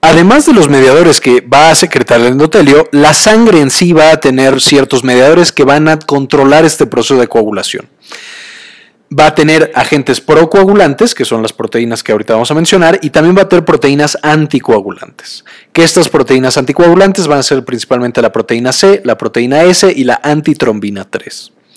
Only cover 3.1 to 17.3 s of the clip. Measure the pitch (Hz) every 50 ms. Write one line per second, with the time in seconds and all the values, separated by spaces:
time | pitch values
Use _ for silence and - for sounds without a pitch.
3.1 | 156 - - 214 214 220 233 226 196 160 147 135 - - 180 175 175 156 151 156
4.1 | 160 - - 143 127 131 135 135 135 135 - - 147 139 135 135 - 127 120 131
5.1 | 123 123 127 143 160 175 175 165 - - 143 131 139 151 156 156 156 151 - -
6.1 | 143 139 139 131 - 143 135 135 143 156 165 160 151 - 151 117 - 120 - -
7.1 | 139 127 120 113 - 117 110 107 104 98 90 - - - - _ _ _ _ -
8.1 | - - - - - - - - - - - - - _ _ _ _ _ _ _
9.1 | 143 139 156 151 151 - 151 151 156 156 160 - - 123 123 - - 147 131 -
10.1 | 131 - - - 151 156 170 160 - 196 190 190 202 208 185 156 139 131 220 240
11.1 | - - 131 - - 113 110 113 - _ 113 110 - 117 120 117 117 110 - -
12.1 | 110 104 107 - 117 110 120 - 156 156 170 165 - 190 175 165 170 - - 151
13.1 | - 160 151 170 180 190 190 190 190 175 160 - 160 151 - 139 139 143 147 147
14.1 | - - - 151 151 156 156 147 - 131 - - 120 104 98 101 92 - - -
15.1 | _ - - - - - _ - - - _ _ _ - 165 156 - 185 165 -
16.1 | - 151 131 - 131 131 131 127 127 147 131 127 139 - 175 170 170 180 196 196
17.1 | 190 202 180 151